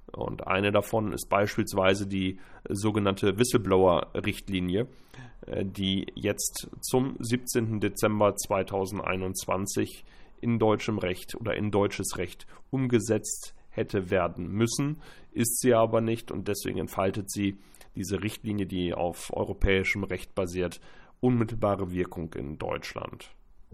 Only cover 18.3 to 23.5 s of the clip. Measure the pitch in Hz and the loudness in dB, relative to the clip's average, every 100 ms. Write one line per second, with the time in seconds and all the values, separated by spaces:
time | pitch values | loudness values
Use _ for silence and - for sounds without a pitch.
18.3 | - 110 104 92 92 87 - 85 85 - | -4 -4 -4 -2 -2 -2 0 -2 -4 -6
19.3 | - 104 95 101 95 95 104 95 92 - | -4 -4 0 4 4 2 -2 -2 -6 -6
20.3 | - 90 90 87 - - - - _ 123 | -4 -2 -2 -2 -4 -14 -20 -20 _ 2
21.3 | 123 110 113 107 98 90 90 90 90 80 | 2 0 0 0 0 0 -2 -2 -4 -8
22.3 | - 69 76 - - - - - - - | -6 -8 -6 -6 -6 -6 -8 -10 -12 -18
23.3 | - - | -20 -20